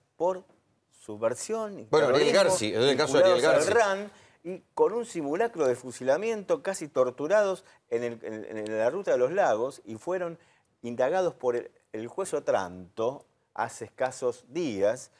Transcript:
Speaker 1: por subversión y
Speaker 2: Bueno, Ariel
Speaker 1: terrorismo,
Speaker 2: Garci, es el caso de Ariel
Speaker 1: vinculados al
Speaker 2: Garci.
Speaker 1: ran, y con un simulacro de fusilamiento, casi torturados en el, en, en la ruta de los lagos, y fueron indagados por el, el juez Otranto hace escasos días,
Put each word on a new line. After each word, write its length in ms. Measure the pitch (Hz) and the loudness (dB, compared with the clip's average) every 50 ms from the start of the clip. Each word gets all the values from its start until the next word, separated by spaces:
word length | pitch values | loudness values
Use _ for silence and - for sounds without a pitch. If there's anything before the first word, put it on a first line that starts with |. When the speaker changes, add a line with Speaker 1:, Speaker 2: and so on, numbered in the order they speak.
| _ _ _ | _ _ _
Speaker 1:
por 280 | - 160 180 185 180 185 _ _ _ _ _ _ _ _ _ | -2 -2 -2 -2 -2 -8 _ _ _ _ _ _ _ _ _
subversión 880 | _ _ - - 107 104 113 113 123 - - - 214 226 220 208 202 165 | _ _ -16 -14 -6 -2 -2 -2 -2 -2 -6 -6 -6 -6 -6 -8 -10 -12
y 60 | 107 | -4
Speaker 2:
Bueno, 240 | 110 - 156 151 135 | 0 2 4 4 4
Ariel 220 | 127 143 147 147 | 4 4 4 4
Speaker 1:
terrorismo, 200 | 143 185 196 - | 6 6 6 4
Speaker 2:
Garci, 240 | 185 - 110 107 - | 4 2 0 0 0
es 40 | 110 | 2
el 180 | 120 139 139 - | 2 2 4 2
caso 160 | 151 147 143 | 2 2 4
de 80 | 156 180 | 6 6
Ariel 120 | 185 180 | 6 6
Speaker 1:
vinculados 320 | - 135 160 - - - - | 6 6 4 4 4 4 4
al 60 | 208 | 4
Speaker 2:
Garci. 140 | 233 226 202 | 4 4 2
Speaker 1:
ran, 220 | 190 196 202 208 - - - _ _ _ - | 0 -2 -6 -10 -14 -20 -20 _ _ _ -12
y 180 | 165 185 180 - _ _ | -12 -12 -12 -14 _ _
con 180 | - 156 160 196 | 2 2 2 2
un 140 | 240 233 | 0 -6
simulacro 600 | 226 - 170 151 139 147 180 226 233 233 180 156 | -6 -6 -6 -4 -2 -2 -2 -2 -2 -2 0 0
de 80 | 131 123 | 0 0
fusilamiento, 880 | 120 - 131 120 - 127 131 135 160 202 226 226 214 196 - 175 143 - | 0 -4 -10 -12 -4 0 0 0 0 0 -4 -4 -4 -2 -2 -2 -2 -2
casi 260 | 185 190 - 165 147 | -4 -6 -6 -8 -4
torturados 760 | - 135 127 127 127 - 143 151 190 214 208 196 185 175 - _ _ _ _ _ | 0 0 0 2 0 -4 -2 0 2 2 2 2 -2 -4 -8 _ _ _ _ _
en 160 | 117 117 123 | -4 -4 -4
el, 140 | 120 117 110 - | -4 -6 -8 -10
en, 360 | - 110 110 107 - - 110 | -10 -10 -10 -10 -10 -10 -10
en 200 | 107 107 110 110 | -8 -4 -2 0
la 120 | 110 120 | 0 0
ruta 220 | 143 190 202 185 156 | 0 -2 -2 0 2
de 60 | 127 | 2
los 140 | 123 131 165 | 2 2 2
lagos, 480 | 196 190 151 117 107 117 131 143 - - | 2 2 2 2 0 -2 -4 -6 -10 -14
y 80 | - 113 | -14 -14
fueron 420 | 107 - - 180 190 180 170 170 165 _ _ _ _ _ _ _ _ - | -10 -8 -6 -6 -4 -6 -8 -10 -12 _ _ _ _ _ _ _ _ -12
indagados 500 | 120 120 120 127 139 165 185 185 170 - | -8 -2 0 0 2 2 0 0 -2 -2
por 240 | - - 123 120 | -2 -2 -2 -2
el, 140 | 120 - - - _ _ _ - | -2 -4 -8 -12 _ _ _ -10
el 120 | 110 110 | -10 -10
juez 280 | 120 - - 196 - - | -8 -8 -8 -6 -4 -4
Otranto 880 | 147 139 - 131 110 95 87 90 90 92 90 _ - 110 117 135 143 - _ _ _ _ _ - | -4 0 0 2 2 0 -2 -6 -12 -16 -12 _ -4 -2 -2 -2 -4 -10 _ _ _ _ _ -8
hace 320 | - 113 117 - - 120 | -6 -6 -6 -6 -10 -14
escasos 580 | 104 - - 131 127 127 - - 123 120 - - _ | -14 -6 -4 -4 -4 -4 -4 -4 -4 -4 -4 -8 _
días, 600 | 123 165 180 147 110 95 95 101 113 131 - - _ _ | -6 -4 -4 -4 0 2 2 2 2 0 -6 -14 _ _